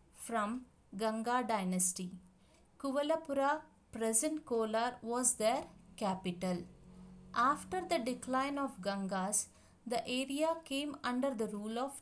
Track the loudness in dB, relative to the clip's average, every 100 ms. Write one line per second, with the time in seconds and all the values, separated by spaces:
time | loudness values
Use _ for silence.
0 | -20 -12 -4 -2 0 -4 -8 -20 -12 -2
1 | -2 0 0 0 2 0 2 2 2 0
2 | -6 -10 -18 -20 -20 -20 -20 -8 -2 0
3 | 2 2 0 2 4 2 -2 -20 -12 -2
4 | 2 4 2 0 -2 0 2 2 0 -2
5 | -4 2 2 4 2 2 -2 -14 -18 -4
6 | -2 -2 -4 -2 -2 -2 -4 -16 -20 -20
7 | -18 -18 -6 2 4 4 0 -4 0 0
8 | 0 -2 0 0 2 0 -2 -2 -2 -2
9 | 0 0 2 0 -2 -8 -20 -14 -4 -4
10 | 0 -2 0 2 2 0 -2 -2 -2 -4
11 | -2 0 0 0 -2 -4 -4 -2 -4 -6